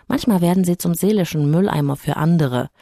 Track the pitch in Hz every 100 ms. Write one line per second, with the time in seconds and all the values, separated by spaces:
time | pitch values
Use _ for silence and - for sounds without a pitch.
0 | - 285 - 185 170 180 180 175 175 165
1 | 190 214 170 156 147 160 202 151 143 143
2 | 147 139 156 170 139 123 - _